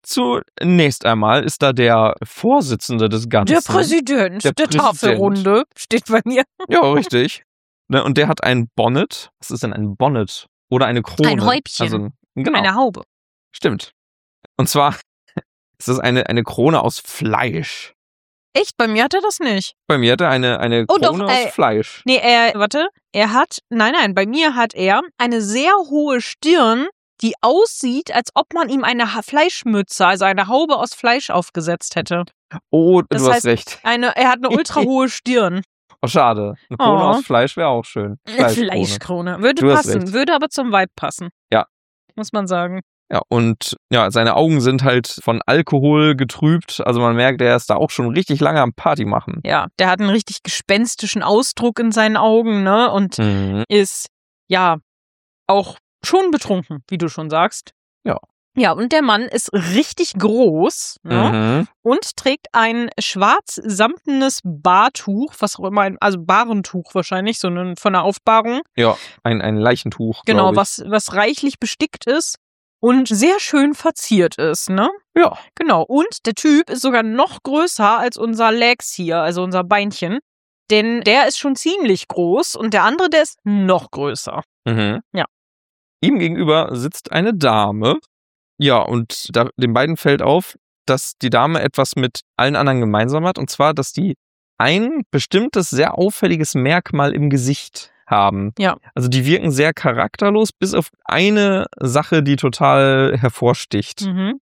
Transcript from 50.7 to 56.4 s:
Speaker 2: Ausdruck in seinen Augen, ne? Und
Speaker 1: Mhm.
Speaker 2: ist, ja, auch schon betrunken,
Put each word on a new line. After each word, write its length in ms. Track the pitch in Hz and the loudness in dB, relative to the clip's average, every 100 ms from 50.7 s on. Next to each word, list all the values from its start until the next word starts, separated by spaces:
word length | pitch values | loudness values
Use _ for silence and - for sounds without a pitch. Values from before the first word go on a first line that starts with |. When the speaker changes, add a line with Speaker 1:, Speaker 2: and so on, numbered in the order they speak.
| 202 233 - 208 214 | 0 0 -4 -6 -4
Speaker 2:
Ausdruck 560 | - 208 262 - 240 226 | 2 2 0 -2 -4 0
in 140 | 233 | -2
seinen 240 | 220 214 214 | 2 2 2
Augen, 460 | 220 226 226 208 | 4 2 2 0
ne? 280 | 190 208 247 | 2 2 2
Und 280 | 202 190 - | 0 -2 0
Speaker 1:
Mhm. 460 | 107 98 98 101 113 | 0 0 -2 -4 2
Speaker 2:
ist, 400 | 208 196 - - _ _ _ _ | 2 2 -4 -14 _ _ _ _
ja, 300 | 185 180 160 _ _ _ _ _ _ - | 0 2 0 _ _ _ _ _ _ 0
auch 300 | 196 196 - _ _ | 0 0 -12 _ _
schon 260 | - 370 381 | 0 2 2
betrunken, 520 | 302 | 0